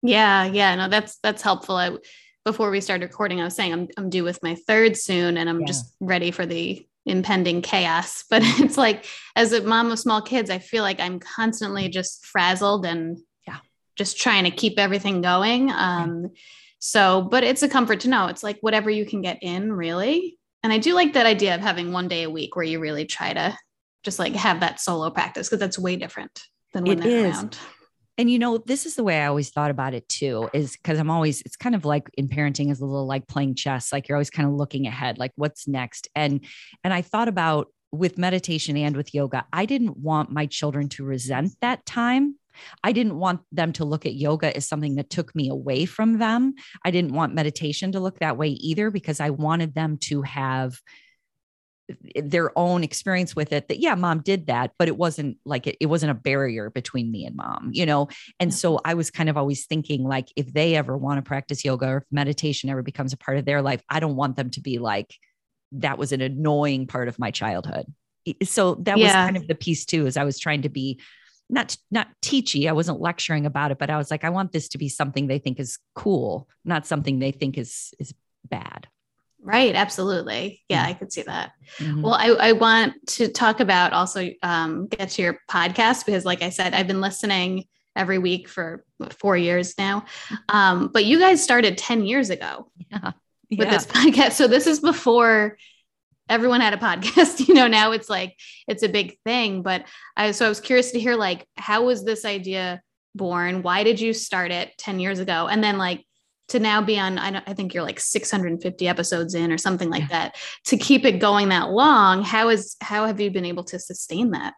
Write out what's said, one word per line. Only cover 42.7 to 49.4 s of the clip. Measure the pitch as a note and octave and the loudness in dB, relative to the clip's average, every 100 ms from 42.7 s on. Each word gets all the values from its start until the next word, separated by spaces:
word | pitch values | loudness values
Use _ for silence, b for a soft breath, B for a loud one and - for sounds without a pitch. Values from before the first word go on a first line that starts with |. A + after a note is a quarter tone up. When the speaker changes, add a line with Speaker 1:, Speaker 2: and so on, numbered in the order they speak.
| B | B
Speaker 2:
I | G3+ | 0
didn't | A3+ A3+ D#3+ | 2 0 0
want | F#3 F3+ _ | -2 -2 _
them | D3+ E3 | -2 -2
to | D#3+ | -2
look | D3+ D3+ D3+ | -2 -2 -4
at | |
yoga | B2+ D3 D#3 D#3 - | -2 -2 0 0 -2
as | C#3 | -6
something | D3+ D3+ | -4 -4
that | C#3 C#3+ | -4 -4
took | - E3 | -6 -6
me | D#3+ C3+ | -4 -4
away | C3+ C3 C3 F3 | -4 -4 -2 -2
from | - A3 A3+ | 0 0 2
them. | A3+ A#3 C4 C4+ B B | 0 2 0 -2 B B
I | - | -2
didn't | F3 E3+ | 0 0
want | C3 C#3+ | 0 -2
meditation | D#3+ D3+ D3 D#3 D3 F#3+ | 0 -2 -2 -6 -4 -4
to | F#3+ | -4
look | F#3 F#3 | -4 -4
that | D#3+ B2 | -4 -2
way | D#3 | -2
either, | C#3 D3+ D#3+ G#3+ | -4 -4 -2 -2
because | G3+ - D3 | -2 -6 -4
I | D3+ | -2
wanted | C#3+ | -2